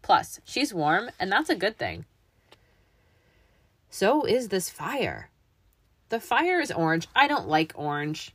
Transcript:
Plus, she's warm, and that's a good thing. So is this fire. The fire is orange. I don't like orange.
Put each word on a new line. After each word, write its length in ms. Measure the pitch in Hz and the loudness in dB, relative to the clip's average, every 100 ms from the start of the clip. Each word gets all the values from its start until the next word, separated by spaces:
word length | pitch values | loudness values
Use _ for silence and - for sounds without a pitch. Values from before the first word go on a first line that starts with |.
Plus, 380 | - 180 165 - - | 4 2 2 -14 -8
she's 280 | - 277 | -2 -2
warm, 360 | 185 151 170 233 - | 0 2 2 0 -6
and 120 | 190 | 0
that's 180 | 208 311 | 0 0
a 60 | 196 | 0
good 220 | 190 220 | -2 -4
thing. 280 | 92 85 - _ _ _ _ - _ _ _ _ _ _ _ _ _ _ _ _ _ | -8 -8 -14 _ _ _ _ -20 _ _ _ _ _ _ _ _ _ _ _ _ _
So 360 | - 196 294 277 | 0 4 4 4
is 240 | 247 233 | 0 0
this 200 | 190 - | -4 -4
fire. 600 | - 151 277 170 58 - _ _ _ _ _ _ _ _ | -8 -6 -4 -4 -6 -14 _ _ _ _ _ _ _ _
The 100 | 226 | -8
fire 400 | - 240 339 359 | 0 0 2 0
is 120 | 277 | -2
orange. 360 | - 160 165 165 - | -2 0 0 0 2
I 120 | 285 | 4
don't 200 | 285 - | 2 2
like 260 | 156 160 - | 0 0 -4
orange. 580 | 147 147 151 156 - | -4 -4 -4 -6 -10